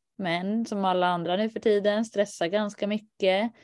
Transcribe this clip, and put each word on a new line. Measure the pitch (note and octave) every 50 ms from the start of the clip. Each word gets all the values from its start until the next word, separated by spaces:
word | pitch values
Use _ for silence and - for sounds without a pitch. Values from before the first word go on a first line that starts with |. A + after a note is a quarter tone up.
| _ _ _
Men | - F#3+ E3+ E3+ F3 F#3 G3 G#3+ A3+ A3+
som | - A3 G3+ F#3+
alla | F#3 F3+ F3+ F3+
andra | F3+ F3+ E3+ E3 E3+ F3+
nu | G3 A3 A3
för | - G#3+
tiden, | - A#3 G#3 G3+ G3 G#3 G#3 G#3+ A3+
stressar | A3 - G3+ G3+ G3+ - - E3+
ganska | E3+ G3 G#3+ G#3+ G#3 G#3 - G#3
mycket. | G3+ G#3+ G#3+ - _ _ - G3+ F#3 F#3 G3 A3 A#3 - _